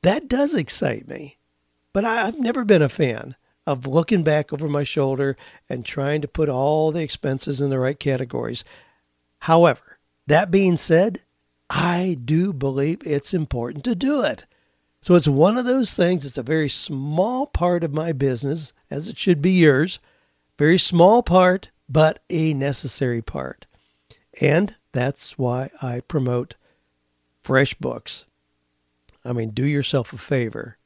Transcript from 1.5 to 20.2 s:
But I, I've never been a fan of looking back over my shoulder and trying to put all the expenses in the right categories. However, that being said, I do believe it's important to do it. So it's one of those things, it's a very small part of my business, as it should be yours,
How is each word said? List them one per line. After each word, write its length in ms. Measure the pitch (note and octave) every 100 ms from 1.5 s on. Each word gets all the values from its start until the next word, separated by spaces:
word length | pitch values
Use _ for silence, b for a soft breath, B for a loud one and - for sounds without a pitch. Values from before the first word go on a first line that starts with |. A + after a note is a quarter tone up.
| _ _ _ _
But 100 | G3
I, 220 | A3+ A#3 G#3
I've 120 | D4+
never 280 | A#3 B3+ A3
been 160 | F#3+
a 80 | C#3+
fan 440 | - C#3+ A2+ - B2+ _ _ -
of 180 | C#3
looking 380 | C3+ C#3+ E3 G#3
back 300 | D#3+ D3+ D3
over 160 | C#3+ D#3
my 160 | C#3+
shoulder 520 | C#3+ - C3+ C3+ C#3 C3+ B B _
and 160 | B2+
trying 360 | A2+ - C#3 D3+
to 80 | D3
put 200 | - D3+
all 440 | B2+ C#3 D#3 D#3
the 100 | D#3
expenses 580 | D3+ - D3 C3+ - C3+
in 80 | C#3
the 120 | C3+
right 180 | B2+ C#3+
categories. 640 | C#3+ C3 B2+ B2+ A2+ A#2+ - b b b b _ _ _
However, 580 | - E3 E3+ B2 _ - _ _ -
that 240 | D3 F#3
being 240 | F#3+ F#3+ E3+
said, 460 | - E3 G3+ F#3 _ _ _ _ _
I 480 | - F3 F3 F#3 D#3
do 280 | A#2+ D#3 F#3+
believe 520 | D3 C#3 C3+ C#3+ E3
it's 300 | - C#3+ -
important 480 | F#3 D3+ B2 A#2+ D3+
to 140 | A#3+ G3
do 240 | C4 D4
it. 240 | F#3 A2+ - _ _ _ _ _
So 140 | - F3
it's 100 | D3+
one 320 | C3+ E3+ A#3
of 60 |
those 300 | B3 C4 A#3
things, 300 | - F3 F#3
it's 140 | C3+ C3+
a 60 |
very 240 | A#2 D#3+ D3
small 760 | - - C#3 C#3+ D#3 G3+ B3+
part 380 | D4 - F3 F3
of 100 | E3
my 200 | D3 E3
business, 600 | C#3+ C#3 B2 C3+ D#3+ D3 _ _
as 200 | C3+ E3+
it 100 | -
should 240 | - E3
be 80 | D#3+
yours, 480 | F#3 D#3 C3+ F3 - _ _